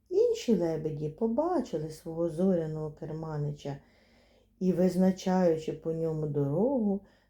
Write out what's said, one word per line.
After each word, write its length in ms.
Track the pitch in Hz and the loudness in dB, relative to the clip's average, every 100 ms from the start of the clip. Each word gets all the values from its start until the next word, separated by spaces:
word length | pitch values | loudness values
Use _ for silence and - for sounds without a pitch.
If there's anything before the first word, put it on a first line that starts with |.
| - | -2
Інші 460 | 370 480 453 - | 2 2 2 2
лебеді 540 | 190 165 156 156 147 151 | 2 2 -2 -4 -4 -6
побачили 800 | - 226 240 339 339 - 156 156 | -4 -2 0 0 0 -2 -6 -6
свого 400 | 151 170 160 170 | -10 -8 -4 -2
зоряного 600 | 156 190 175 156 156 156 | 2 2 2 0 -6 -8
керманича 880 | 151 156 156 160 151 147 143 143 139 - _ _ _ _ _ _ - | -8 -10 -8 -6 -4 -4 -6 -8 -10 -14 _ _ _ _ _ _ -2
і, 140 | 185 | 0
визначаючи 1000 | 165 185 175 185 185 185 185 180 156 156 | 4 2 4 4 4 2 4 4 2 -2
по 200 | 156 165 | -6 -4
ньому 340 | 160 160 156 151 | -2 -2 -2 -2
дорогу, 720 | 143 139 160 254 269 202 196 - _ | 0 0 2 2 2 0 -2 -6 _